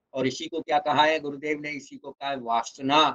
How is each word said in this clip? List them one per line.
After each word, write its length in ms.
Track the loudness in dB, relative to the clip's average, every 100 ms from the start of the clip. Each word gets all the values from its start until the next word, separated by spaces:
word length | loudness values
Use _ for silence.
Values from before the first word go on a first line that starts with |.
| _
और 120 | -2 -2
इसी 200 | -2 -6
को 120 | -6
क्या 180 | 0 0
कहा 260 | 2 4
है 140 | 4 2
गुरुदेव 400 | -2 -6 -4 -4
ने? 100 | -4
इसी 260 | -10 -12 -16
को 140 | -16
कहा 200 | -10 -6
है 60 | -6
वासना, 720 | 0 0 0 -4 2 6 4